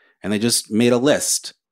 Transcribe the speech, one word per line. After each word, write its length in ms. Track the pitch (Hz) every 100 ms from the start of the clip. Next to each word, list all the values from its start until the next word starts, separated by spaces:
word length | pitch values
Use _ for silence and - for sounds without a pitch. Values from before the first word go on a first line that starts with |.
| _ _
and 100 | 95
they 80 | 104
just 320 | 117 - -
made 220 | 110 120
a 40 | 123
list 560 | 139 101 - - - - _